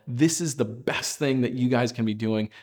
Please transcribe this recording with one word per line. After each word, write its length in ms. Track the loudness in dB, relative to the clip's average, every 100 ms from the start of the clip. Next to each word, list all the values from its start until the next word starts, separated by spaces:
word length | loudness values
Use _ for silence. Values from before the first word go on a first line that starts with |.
| -6
this 340 | 2 2 2
is 160 | -2 -2
the 80 |
best 540 | -4 -4 -6 -4 -4 -2
thing 240 | 0 2
that 100 | 0
you 160 | 0 2
guys 240 | 2 0
can 140 | 0 -2
be 80 |
doing 340 | 0 0 0 -2 -6